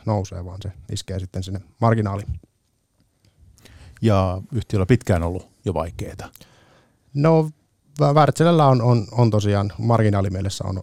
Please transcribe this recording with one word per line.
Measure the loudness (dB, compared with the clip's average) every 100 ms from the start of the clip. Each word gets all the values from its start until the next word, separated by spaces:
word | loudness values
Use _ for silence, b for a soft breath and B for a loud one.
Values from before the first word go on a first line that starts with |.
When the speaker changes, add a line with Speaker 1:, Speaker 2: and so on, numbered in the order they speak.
| -4
Speaker 1:
nousee, | -4 -4 -10
vaan | -14 -14
se | -14 -16 -12
iskee | -12 -8 -10
sitten | -8 -8
sinne | -8 -10 -12 _
marginaaliin. | 0 2 -2 -6 -8 -12 -14 _ _ _ _ _ _ _ _ _ _ b b b b b
Speaker 2:
Ja | 2 2 2 -2 -6
yhtiöllä | -8 -4 -2 2
pitkään | 2 2 0
ollut | -2 -6 -12 _
jo | -6
vaikeeta. | -4 -6 -8 -12 -12 -18 -20 b b b b b b b
Speaker 1:
No, | 0 2 4 2 -6 _ _ _ -2
Wär-, | 2
Wärtsilällä | 4 4 4 2 4 4
on, | 4
on, | 4 2 0
on | 2 2
tosiaan | 2 2 0 -2 -4
marginaalimielessä | 0 2 2 2 0 -4 -6 -6 -6
on, | -8